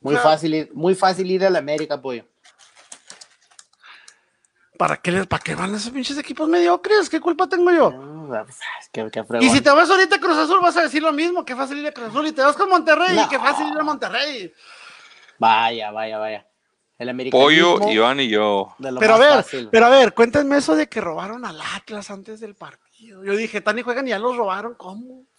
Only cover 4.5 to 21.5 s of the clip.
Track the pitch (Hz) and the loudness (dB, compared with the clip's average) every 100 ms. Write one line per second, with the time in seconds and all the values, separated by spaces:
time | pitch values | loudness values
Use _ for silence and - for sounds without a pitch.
4.5 | _ _ _ 175 - - 180 190 165 - | _ _ _ -2 -2 -4 -4 -2 -6 -6
5.5 | 156 185 208 220 269 247 285 - 269 311 | -8 -6 -8 -8 -8 -8 -8 -10 -6 -2
6.5 | 339 349 359 370 427 330 320 339 320 370 | 2 2 0 0 0 0 -4 -4 -2 -2
7.5 | 370 359 349 220 127 139 156 156 113 107 | 2 2 4 2 0 -16 -16 -8 -8 -8
8.5 | - - - - - 110 113 110 117 247 | -14 -16 -16 -14 -10 -8 -8 -6 2 4
9.5 | 262 294 285 330 381 381 403 - 302 311 | 4 4 2 4 2 4 2 0 0 2
10.5 | 381 349 330 311 269 320 294 330 349 - | 2 2 2 -2 0 -2 -2 -2 -4 -6
11.5 | 254 262 285 294 285 233 220 302 240 269 | -8 -8 -6 -8 -10 -8 -4 -4 2 2
12.5 | 294 392 359 330 311 359 349 - 269 247 | 2 2 2 4 2 2 2 2 0 0
13.5 | 285 302 302 302 294 208 220 285 262 180 | 0 -4 -4 -4 -4 -4 -4 -6 -6 -12
14.5 | _ - - - - - _ _ _ 113 | _ -20 -20 -20 -20 -20 _ _ _ 2
15.5 | 110 117 117 107 107 110 110 107 107 _ | 4 2 -2 -8 -8 -8 -6 -8 -8 _
16.5 | _ _ _ _ _ 120 127 127 127 143 | _ _ _ _ _ -10 -8 0 4 6
17.5 | 160 170 101 104 110 117 135 131 107 107 | 6 6 4 2 2 2 2 0 0 2
18.5 | 101 98 - 131 127 214 226 233 277 - | 0 -4 -10 -10 0 4 6 6 6 2
19.5 | 135 113 226 233 269 247 - 233 285 285 | -8 0 4 6 8 6 4 2 2 0
20.5 | 285 285 311 302 226 190 160 185 233 233 | 0 2 0 0 -6 -8 -8 -10 -12 -14